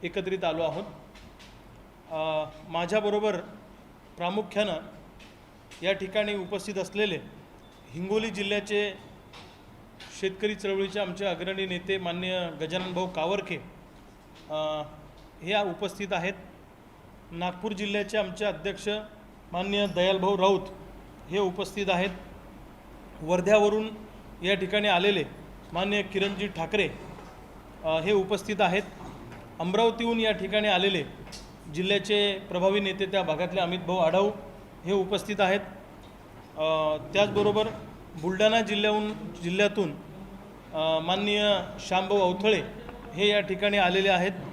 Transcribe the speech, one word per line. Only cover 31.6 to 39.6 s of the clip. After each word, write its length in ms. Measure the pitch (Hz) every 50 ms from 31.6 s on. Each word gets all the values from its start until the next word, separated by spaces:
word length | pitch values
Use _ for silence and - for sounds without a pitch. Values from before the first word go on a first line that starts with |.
| - - 147
जिल्ह्याचे 640 | 160 180 190 202 202 196 202 208 208 208 202 196 190 196 -
प्रभावी 300 | 180 180 175 190 196 208
नेते 260 | 202 190 180 196 196
त्या 180 | 185 196 196 180
भागातले 380 | 165 156 151 180 175 180 190
अमित 180 | 180 170 180 180
भाऊ 180 | - 160 180
आढाव 340 | 185 165 160 165 190 202 208 208 - - - - - - - - - -
हे 80 | 170 196
उपस्थित 420 | 196 185 185 208 190 180 - 208 190
आहेत. 200 | 202 185 196 208 202 - - - - - - - - - - - - - - - - - -
अ, 400 | 156 156 160 160 156 156 156 151 151 - 147 147
त्याचबरोबर 540 | 190 208 208 196 208 208 214 202 214 214 226 214 - - - - - - - - 165
बुलढाणा 400 | 151 180 190 185 214 214 220 233
जिल्ह्याहून, 720 | 220 196 208 202 208 214 214 214 214 208 214 - - - -
जिल्ह्यातून, 580 | - 175 175 180 190